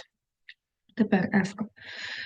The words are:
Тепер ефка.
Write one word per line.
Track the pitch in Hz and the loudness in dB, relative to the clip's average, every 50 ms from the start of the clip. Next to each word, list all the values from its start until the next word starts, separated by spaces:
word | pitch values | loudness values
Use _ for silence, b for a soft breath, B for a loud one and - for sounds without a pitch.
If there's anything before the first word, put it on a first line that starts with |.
| - _ _ _ _ _ _ _ _ - - _ _ _ _ _ _ _ - | -6 _ _ _ _ _ _ _ _ -20 -20 _ _ _ _ _ _ _ 0
Тепер | - 208 - 202 180 - - | 2 2 4 4 2 4 4
ефка. | - 190 180 - - - 208 - _ B B B B B B B B B B | 2 2 2 2 -2 -6 -8 -8 _ B B B B B B B B B B